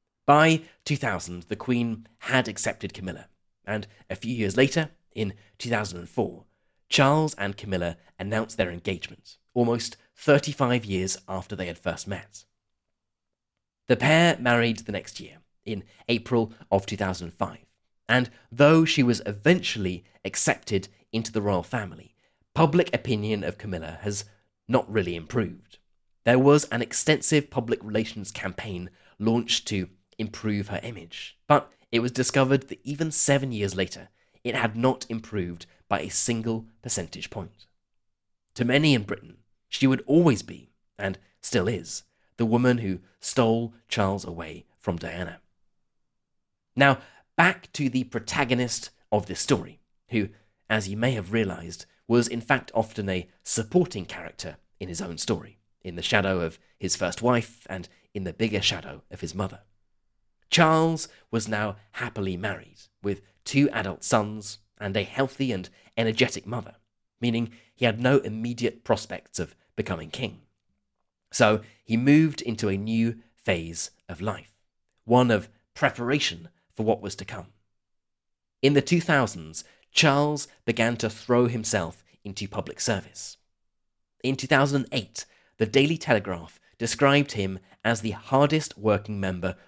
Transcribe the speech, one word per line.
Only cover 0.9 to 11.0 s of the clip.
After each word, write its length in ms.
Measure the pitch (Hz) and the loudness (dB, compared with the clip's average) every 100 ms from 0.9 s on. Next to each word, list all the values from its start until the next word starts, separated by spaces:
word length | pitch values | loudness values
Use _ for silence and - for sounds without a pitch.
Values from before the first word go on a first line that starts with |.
| 147 | -2
thousand, 460 | 123 90 87 87 | -2 -4 -6 -12
the 120 | - 104 | -8 -8
Queen 520 | - 120 117 110 - _ | -2 0 0 -6 -12 _
had 280 | - 131 113 | -2 0 0
accepted 460 | 101 107 - 95 | -4 -6 -6 -10
Camilla, 340 | - 92 85 - _ _ _ 98 | -10 -12 -12 -16 _ _ _ -8
and 220 | 107 - _ _ | -8 -8 _ _
a 60 | - | -10
few 180 | 113 | -6
years 240 | 120 98 107 | -2 0 4
later, 320 | 135 165 151 _ _ | 2 2 -4 _ _
in 200 | 110 101 - _ _ | -6 -6 -6 _ _
two 120 | 120 | -4
thousand 300 | 107 104 87 | -2 -4 -10
and 100 | 87 | -8
four, 340 | - 98 - _ _ _ _ _ | -4 -4 -6 _ _ _ _ _
Charles 440 | - 139 156 156 - | 4 4 4 0 -4
and 220 | 101 98 | -6 -6
Camilla 400 | 101 92 87 85 _ _ | -6 -4 -4 -6 _ _
announced 380 | 101 110 110 - | -4 -4 -4 -4
their 120 | 87 | -4
engagement, 680 | 85 98 90 - - - - _ | -4 -6 -6 -8 -16 -20 -20 _
almost 420 | 123 117 120 - - _ _ | 0 0 0 -4 -12 _ _
thirty-five 680 | 151 139 151 139 123 123 | 4 4 4 -2 0 0
years 340 | 107 92 | -2 -4